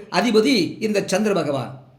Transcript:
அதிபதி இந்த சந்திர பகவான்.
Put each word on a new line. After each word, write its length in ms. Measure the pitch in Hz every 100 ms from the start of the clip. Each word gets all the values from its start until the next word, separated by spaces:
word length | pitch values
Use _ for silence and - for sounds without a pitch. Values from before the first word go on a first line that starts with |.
| -
அதிபதி 440 | 175 226 214 233 240 151 -
இந்த 200 | 214 202 -
சந்திர 260 | 185 214
பகவான். 380 | 180 147 139 113 - -